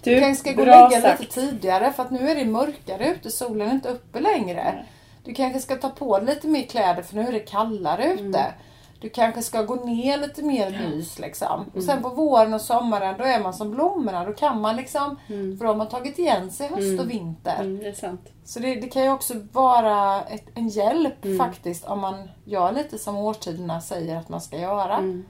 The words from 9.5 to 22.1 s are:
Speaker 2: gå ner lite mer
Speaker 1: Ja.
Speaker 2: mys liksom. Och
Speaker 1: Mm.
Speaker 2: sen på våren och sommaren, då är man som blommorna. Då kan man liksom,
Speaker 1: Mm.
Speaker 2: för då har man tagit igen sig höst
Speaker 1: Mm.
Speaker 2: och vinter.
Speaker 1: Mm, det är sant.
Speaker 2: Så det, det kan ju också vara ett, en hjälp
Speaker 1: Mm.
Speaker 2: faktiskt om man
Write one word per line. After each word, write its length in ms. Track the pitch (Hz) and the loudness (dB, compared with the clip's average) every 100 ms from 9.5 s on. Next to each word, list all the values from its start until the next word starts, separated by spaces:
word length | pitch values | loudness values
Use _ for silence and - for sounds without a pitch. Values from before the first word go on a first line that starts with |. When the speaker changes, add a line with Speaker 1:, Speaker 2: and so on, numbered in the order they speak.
| 240 | -2
Speaker 2:
gå 120 | 214 247 | -2 -2
ner 420 | 240 233 254 285 | -2 -2 0 0
lite 260 | 285 285 | -4 -4
mer 360 | 294 262 196 196 | -2 0 0 -2
Speaker 1:
Ja. 60 | 180 | -4
Speaker 2:
mys 300 | 151 170 - | -4 -8 -10
liksom. 460 | - - - - 202 | -12 -6 -4 -4 -6
Och 60 | - | -4
Speaker 1:
Mm. 100 | - | 0
Speaker 2:
sen 140 | 269 | 0
på 60 | 254 | 0
våren 440 | 247 311 247 220 | 0 4 6 6
och 80 | 220 | 4
sommaren, 540 | - 240 233 208 190 202 | 0 0 2 0 0 -2
då 60 | |
är 160 | 262 240 | 0 0
man 140 | 185 | 0
som 180 | 165 214 | -4 -6
blommorna. 540 | 233 339 392 233 185 180 | 0 0 2 -2 -2 -6
Då 80 | |
kan 280 | 208 294 226 | 0 0 2
man 140 | 214 226 | 0 -2
liksom, 440 | 262 294 285 - - | -4 -4 -4 -6 -10
Speaker 1:
Mm. 280 | 208 190 190 | -6 -6 -2
Speaker 2:
för 80 | 226 | 0
då 60 | |
har 40 | 214 | 0
man 120 | 214 | -2
tagit 300 | 247 254 277 | -6 -8 -2
igen 320 | 339 208 185 | 2 2 0
sig 160 | - 285 | -8 -6
höst 140 | 277 | -2
Speaker 1:
Mm. 180 | 196 185 | 0 0
Speaker 2:
och 100 | 180 | -2
vinter. 440 | 233 170 160 - 156 | -4 -8 -8 -6 -4
Speaker 1:
Mm, 200 | 196 196 | -4 -6
det 80 | 208 | -8
är 60 | |
sant. 280 | 202 190 180 - - - | -8 -10 -10 -16 -20 -14
Speaker 2:
Så 140 | 233 | -6
det, 160 | 254 247 | -4 -4
det 120 | 247 | -4
kan 160 | 262 | 0
ju 80 | 262 | 2
också 220 | 269 - 226 208 | 2 -2 -8 -6
vara 680 | 254 262 247 220 208 202 196 | 2 6 6 4 4 2 0
ett, 220 | - 214 - - | -2 -10 -12 -6
en 120 | 226 | -4
hjälp 560 | 208 202 302 294 269 196 | 2 2 2 0 -2 -4
Speaker 1:
Mm. 120 | 190 | 0
Speaker 2:
faktiskt 480 | 156 - 175 175 - | 0 -2 -8 -8 -6
om 140 | 202 | -4
man 300 | 196 | -4